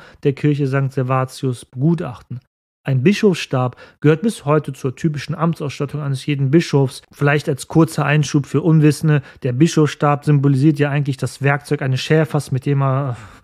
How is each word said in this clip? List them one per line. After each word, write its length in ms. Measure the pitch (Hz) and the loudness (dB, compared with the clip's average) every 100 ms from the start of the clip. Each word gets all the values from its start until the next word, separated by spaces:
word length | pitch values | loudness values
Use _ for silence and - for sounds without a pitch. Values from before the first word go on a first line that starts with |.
| - - | -10 -4
der 100 | 143 | -4
Kirche 340 | 135 147 143 135 | 0 0 0 0
Sankt 260 | 139 135 | 0 -2
Servatius 720 | 135 127 131 131 - 135 120 - | -2 -2 -2 -2 -4 -6 -6 -10
begutachten. 760 | 123 156 170 156 113 - 123 - _ _ _ - | -2 0 0 -4 -12 -16 -16 -16 _ _ _ -2
Ein 160 | 131 | 2
Bischofsstab 760 | 151 208 208 165 - 131 127 - - _ | 2 4 2 2 -2 -2 -2 -6 -20 _
gehört 220 | 147 160 | 2 2
bis 240 | 220 - 139 | 0 -4 0
heute 260 | 151 147 | 0 -2
zur 240 | 135 131 - | -6 -8 -2
typischen 380 | 165 147 - | -4 -4 -8
Amtsausstattung 680 | 147 165 156 143 - 143 147 | -4 -2 -2 -8 -6 -8 -6
eines 220 | 143 131 - | -6 -6 -4
jeden 240 | 139 135 | -2 2
Bischofs. 500 | 165 - 143 131 - - | 2 2 0 0 -4 -20
Vielleicht 380 | - 143 147 165 | -2 0 0 -2
als 180 | 131 - | -6 0
kurzer 380 | 156 160 - 143 | 2 2 0 0
Einschub 400 | 151 139 156 - | 0 0 -2 -2
für 160 | 139 | -2
Unwissende, 640 | 170 156 147 135 160 147 - - | 2 4 4 2 0 0 -2 -8
der 120 | 123 | -6
Bischofsstab 680 | 123 165 160 147 - 147 143 | 0 2 2 0 0 0 0
symbolisiert 540 | 151 143 139 131 156 143 | 2 2 2 4 2 2
ja 140 | 143 | 0
eigentlich 260 | 143 139 131 | -2 -4 -4
das 240 | 127 - | -8 -4
Werkzeug 400 | 139 143 - 147 | -2 -2 -2 -4
eines 180 | 135 131 | -2 -4
Schäfers, 520 | - 156 151 151 - | 0 2 2 -2 -4
mit 160 | 131 143 | -4 -2
dem 160 | 139 | 0
er 340 | 135 131 139 - - - | 0 -2 -4 -8 -14 -20